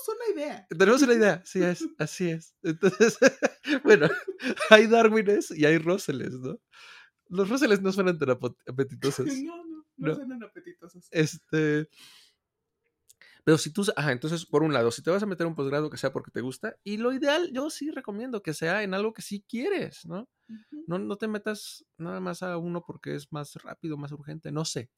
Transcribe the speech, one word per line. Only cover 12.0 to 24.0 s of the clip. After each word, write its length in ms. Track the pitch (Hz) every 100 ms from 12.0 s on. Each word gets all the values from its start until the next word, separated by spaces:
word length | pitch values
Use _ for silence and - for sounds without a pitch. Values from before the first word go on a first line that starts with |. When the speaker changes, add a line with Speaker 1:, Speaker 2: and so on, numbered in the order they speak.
| - - _ _ _ _ _ _ _ _ _ _ - - 156
Speaker 2:
pero 100 | 160
si 140 | 151
tú, 100 | 202 202 147
ajá, 160 | 147
entonces, 340 | 123 156 165 -
por 160 | 143
un 120 | 156
lado, 180 | 131 117
si 100 | 139
te 80 | 156
vas 140 | 196
a 20 | 208
meter 200 | 170 170
a 20 |
un 80 | 160
posgrado, 340 | 139 147 151
que 60 | 127
sea 160 | 135
porque 200 | 135 -
te 100 | 110
gusta, 340 | 127 - 220 -
y 140 | 196 214
lo 160 | 240
ideal, 360 | 262 285 311 349
yo 160 | 254 311
sí 220 | - 294
recomiendo 520 | 269 220 202 254 220
que 100 | -
sea 300 | 147 165 202
en 100 | 202
algo 200 | 190 220
que 80 | 220
sí 240 | - 202 -
quieres, 580 | 226 349 349 - - 165
¿no? 220 | 180 254 _ _
Speaker 1:
Ujú. 340 | 220 _ 302 320
Speaker 2:
No, 140 | 180
no 160 | 208 202
te 140 | 220
metas 560 | 208 214 208 - - _ -
nada 220 | 170 185
más 240 | 180 170
a 140 | 185 175
uno 260 | 175 170 -
porque 300 | 156 139 147
es 160 | 143
más 240 | 147 143 -
rápido, 320 | - - 160
más 160 | 147